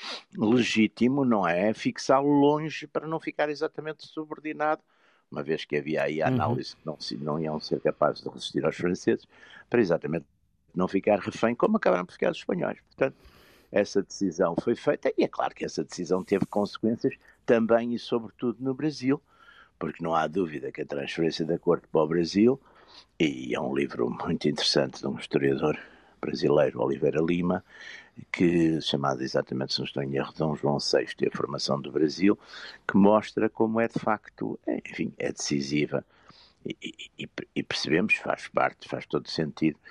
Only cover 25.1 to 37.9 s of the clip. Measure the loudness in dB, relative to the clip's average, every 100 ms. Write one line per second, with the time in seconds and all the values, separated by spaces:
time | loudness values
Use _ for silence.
25.1 | -8 -4 0 2 2 0 -2 -8 -20 _
26.1 | _ -8 -2 2 4 2 0 -2 0 0
27.1 | 2 0 0 0 -2 -6 -16 -18 -18 -20
28.1 | -20 -12 2 4 4 4 2 0 0 0
29.1 | -2 -2 -2 -2 -4 -4 -4 -6 -6 -4
30.1 | -2 -4 -2 -2 0 0 0 2 0 0
31.1 | -2 -2 -2 -4 -4 -2 -2 -2 0 0
32.1 | 4 2 2 -2 -18 -16 -10 0 6 8
33.1 | 6 4 0 -2 2 0 2 0 0 -2
34.1 | -2 -6 -8 -8 -6 -6 -6 -6 -6 -6
35.1 | -4 -6 -6 -2 -2 0 0 0 -2 -6
36.1 | _ -20 -20 -20 _ -12 -12 -14 -16 -18
37.1 | -14 -12 -12 -8 -8 -6 -6 0